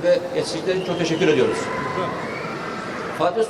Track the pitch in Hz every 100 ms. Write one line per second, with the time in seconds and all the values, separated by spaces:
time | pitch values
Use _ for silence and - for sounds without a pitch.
0 | 175 175 175 156 151 - 190 185 - 165
1 | 160 156 165 139 113 - - - - -
2 | 180 - - - - - - - - -
3 | - - 165 214